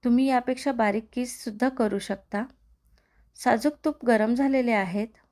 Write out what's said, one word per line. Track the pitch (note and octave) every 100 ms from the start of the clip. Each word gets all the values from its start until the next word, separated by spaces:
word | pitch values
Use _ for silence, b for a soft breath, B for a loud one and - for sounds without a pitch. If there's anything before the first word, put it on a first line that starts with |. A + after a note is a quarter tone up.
तुम्ही | B3 A#3+ C4+
यापेक्षा | B3+ B3 B3+ -
बारीक | B3 G#3+ G3+ A3
किससुद्धा | - B3 - - G#3 B3+
करू | C4 A3 G3
शकता. | - G3 _ G3+ B3 _ _ _ _ _ _ _ _ -
साजूक | B3+ A#3 C#4+ D4
तूप | D#4 D4
गरम | A#3+ A3 G#3+
झालेले | A#3+ C#4 C4+ A#3+
आहेत. | A3 F#3+ G3 A3 _ _